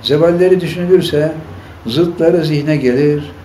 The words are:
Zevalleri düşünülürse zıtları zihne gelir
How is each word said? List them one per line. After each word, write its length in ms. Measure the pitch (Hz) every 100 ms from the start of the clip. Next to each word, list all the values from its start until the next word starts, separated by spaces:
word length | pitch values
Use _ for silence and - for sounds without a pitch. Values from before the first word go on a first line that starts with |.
Zevalleri 580 | - 147 165 175 180 185
düşünülürse 720 | 165 170 175 185 - 147 156 160 - - - - 113
zıtları 580 | 123 175 175 165 175
zihne 320 | 156 151 147 147
gelir 560 | 127 123 147 147 151 -